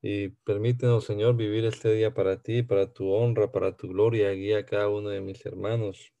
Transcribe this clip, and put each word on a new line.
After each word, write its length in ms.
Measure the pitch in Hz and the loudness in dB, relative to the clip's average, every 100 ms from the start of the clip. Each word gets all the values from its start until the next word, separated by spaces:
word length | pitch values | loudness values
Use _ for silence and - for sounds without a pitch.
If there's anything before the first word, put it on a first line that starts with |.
Y 280 | 104 101 98 | -4 -4 -6
permítenos, 760 | - - 104 113 123 123 117 - | -10 -4 -2 0 0 2 2 0
Señor, 320 | 107 110 120 | 0 2 2
vivir 260 | 107 107 | 0 0
este 300 | 113 107 113 | -2 0 0
día 200 | 110 110 | 2 2
para 280 | 107 95 95 | 0 0 -2
ti, 200 | - 117 | -2 -2
para 300 | 120 98 98 | 2 2 0
tu 200 | - 95 | -2 0
honra, 420 | 101 120 110 101 | 2 2 2 2
para 240 | 98 92 92 | 2 -2 -4
tu 100 | 90 | -8
gloria. 440 | 92 110 113 101 | 2 2 4 0
Guía 260 | 98 98 107 | 0 0 -2
a 80 | 95 | 0
cada 240 | 104 104 | -2 0
uno 200 | 104 104 | -2 -4
de 120 | 101 | -6
mis 240 | 95 98 - | -8 -10 -12
hermanos 680 | 95 98 117 107 92 - _ | -8 -4 -2 -4 -8 -18 _